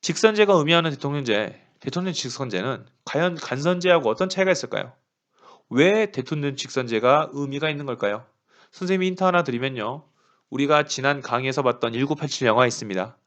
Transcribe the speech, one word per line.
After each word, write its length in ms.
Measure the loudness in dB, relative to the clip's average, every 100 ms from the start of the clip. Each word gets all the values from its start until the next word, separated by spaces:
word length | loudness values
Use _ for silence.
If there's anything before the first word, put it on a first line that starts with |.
직선제가 520 | -4 2 2 4 6
의미하는 360 | 6 6 4 4
대통령제, 680 | -2 -4 -4 0 0 -2 -8 _ _
대통령 340 | -8 -4 -4
직선제는 720 | -6 -8 -8 -6 -4 -4 -6 -10 _ -6
과연 300 | -2 -2 -4
간선제하고 760 | -6 -2 0 0 4 4 4
어떤 200 | 0 -2
차이가 220 | 0 2
있을까요? 420 | 0 -2 -6 -8 _ _ _ _ _ _ _ _
왜 420 | 2 4 4 0
대통령 440 | -4 -6 -4 -4 -6
직선제가 760 | -6 -4 -2 2 4 4 2
의미가 360 | -6 -6 -4 -4
있는 160 | -4 -8
걸까요? 400 | -4 -4 -4 -10 _ _ _ _
선생님이 360 | -8 -2 0 0
힌트 160 | 0
하나 200 | 2 2
드리면요. 600 | 0 -2 -4 -4 -6 -8 _ _ _ _ _
우리가 360 | -2 2 4 2
지난 360 | -2 -2 -2
강의에서 400 | -2 -2 -2 0
봤던 320 | 0 0 -2
일구팔칠 540 | -2 -2 -2 -4 -2 2
영화 180 | 4 4
있습니다. 500 | 0 -6 -6 -6 _